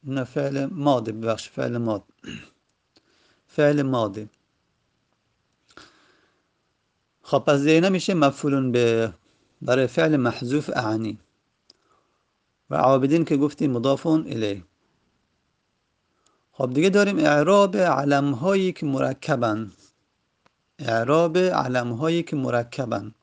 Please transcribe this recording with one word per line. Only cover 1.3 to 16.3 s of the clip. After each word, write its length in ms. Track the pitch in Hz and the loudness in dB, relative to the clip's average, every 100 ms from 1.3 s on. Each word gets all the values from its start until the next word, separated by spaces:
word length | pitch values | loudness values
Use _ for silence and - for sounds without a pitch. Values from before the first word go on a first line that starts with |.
| 110 - | -4 -6
فعل 280 | - 131 120 | -6 -4 -2
ماده. 260 | 117 104 _ _ 85 53 - _ _ _ _ _ _ _ _ _ _ | -2 -4 _ _ -16 -16 -18 _ _ _ _ _ _ _ _ _ _
فعل 360 | - 147 147 | 2 2 2
ماده. 460 | 135 127 110 101 110 _ _ _ _ _ _ _ _ _ _ _ _ _ _ - - _ _ _ _ _ _ _ _ _ _ _ _ _ | 0 -2 -2 -6 -14 _ _ _ _ _ _ _ _ _ _ _ _ _ _ -20 -20 _ _ _ _ _ _ _ _ _ _ _ _ _
خب، 160 | - 139 | -2 -2
پس 200 | 120 143 | 2 2
زینه 300 | 143 160 185 | 4 4 4
می‌شه 260 | 185 - | 0 0
مفعول 560 | 185 143 139 147 139 131 | 2 2 2 -2 0 0
به 440 | 123 117 113 113 85 _ _ _ _ | 2 2 2 -2 -6 _ _ _ _
برای 240 | - 127 127 | -2 0 2
فعل 300 | - 160 151 | 0 2 2
محذوف 540 | 120 110 123 143 147 131 | 0 -2 -4 -4 -2 -4
اعنی 420 | 113 110 110 104 _ _ _ _ _ _ _ _ _ _ _ _ _ _ _ | -2 -4 -4 -8 _ _ _ _ _ _ _ _ _ _ _ _ _ _ _
و 40 | 147 | 0
عابدین 480 | 127 135 135 165 | 4 4 4 0
که 120 | 160 143 | 2 0
گفتیم 340 | 143 - 151 | 0 -2 -4
مضاف 360 | 120 123 139 170 | 0 0 0 2
الیه. 580 | 160 160 117 107 101 90 _ _ _ _ _ _ _ _ _ _ _ _ _ _ _ _ | 0 0 -4 -4 -6 -12 _ _ _ _ _ _ _ _ _ _ _ _ _ _ _ _